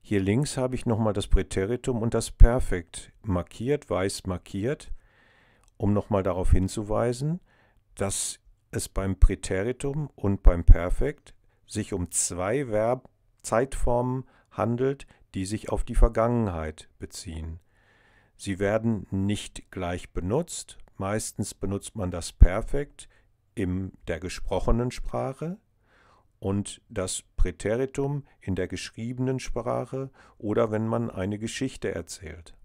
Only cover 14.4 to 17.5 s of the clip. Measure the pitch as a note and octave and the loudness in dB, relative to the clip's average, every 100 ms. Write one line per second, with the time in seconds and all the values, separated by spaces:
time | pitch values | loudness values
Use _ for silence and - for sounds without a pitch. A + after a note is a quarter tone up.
14.4 | _ - A2 A#2+ C3 C#3 - - _ - | _ -2 0 2 0 -2 -10 -20 _ -8
15.4 | F#2+ G#2+ - G#2+ - A#2 A#2 A2+ A2+ A#2+ | -4 -6 -4 -2 0 6 6 6 2 2
16.4 | A2 E2+ D#2 D#2 - _ G2+ - - D#2+ | 0 -2 -6 -10 -20 _ -14 -12 -12 -10
17.4 | D#2+ | -10